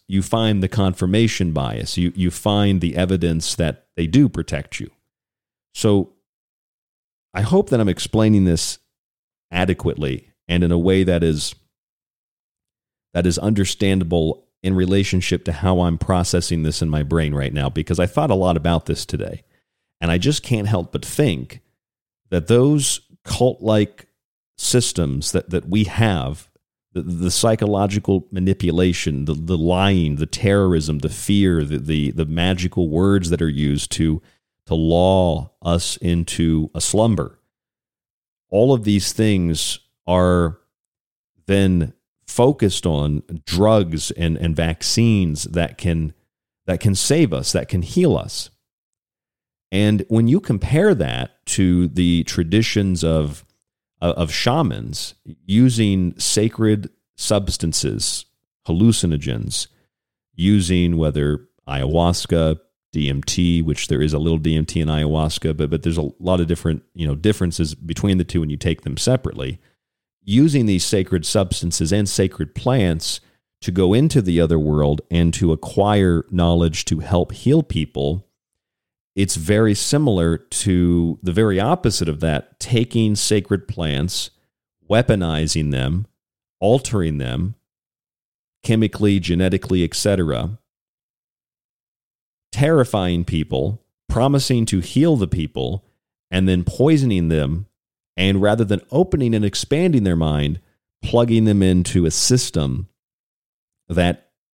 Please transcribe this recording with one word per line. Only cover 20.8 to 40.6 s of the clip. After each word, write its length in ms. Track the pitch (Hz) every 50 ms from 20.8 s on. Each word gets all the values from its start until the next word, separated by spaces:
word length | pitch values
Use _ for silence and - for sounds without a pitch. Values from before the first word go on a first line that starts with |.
| 85 -
but 140 | - - -
think 560 | - - - 151 123 85 65 64 - - - - _ _ _ _ _ _ _ _ _ _ _ _ _
that 160 | 92 87 80 -
those 540 | 113 120 127 143 151 147 135 - - - - _ _ _ _
cult-like 840 | - - - - - - - - 110 107 107 104 101 - - - _ _ _ _ _ _ _ _ _ _ -
systems 760 | - - - 123 117 - - 90 82 71 67 69 78 - -
that, 180 | 90 - -
that 180 | 90 87 - -
we 140 | 92 110 107
have, 640 | 90 - - 113 110 95 80 65 67 76 - - _ _ _ _ _ _ _ _ _ -
the, 100 | 90 73
the 280 | 87 87 82 90 87
psychological 960 | - - - 113 110 110 107 104 104 98 101 98 101 104 - - 98 92 - -
manipulation, 920 | - 95 92 95 95 - - 87 80 87 92 92 87 - - 82 76 67 73
the, 100 | 76 76
the 220 | 76 82 82 92 82
lying, 580 | 80 85 90 90 98 101 98 90 82 76 73
the 100 | 71 80
terrorism, 760 | - - - - 98 98 101 98 92 87 80 76 78 76 71
the 100 | 69 76
fear, 540 | - - - - 101 101 98 92 87 80 76
the, 140 | 71 76 65
the, 340 | 65 76 78 76 73 67
the 140 | - 80 80
magical 640 | 76 80 82 87 92 95 87 90 87 - 90 90 78
words 400 | 76 82 92 98 98 98 87 82
that 120 | 85 73
are 60 | 85 80
used 420 | 71 69 73 71 73 71 - -
to, 300 | - - 82 80 78 82 - _ _ _ _ _ _ _ _
to 100 | - -
lull 800 | 82 80 80 82 87 90 92 95 95 92 87 80 80 76 - _ _
us 360 | - 85 85 87 - - - -
into 760 | - 87 85 85 82 - - - 85 82 80 78 78 - -
a 80 | 82
slumber, 560 | - - - 101 110 117 107 80 69 - - _ _ _ _ _ _ _ _ _ _ _ _ _ _ _ _ _ _ _ _ _ _ _
all 240 | 92 101 117 131 139
of 100 | 120 104
these 300 | 104 104 98 95 - -
things 640 | - 110 107 104 95 87 85 80 76 - - - - _ _ _ _ _ -
are 520 | 90 92 90 90 90 87 85 82 80 -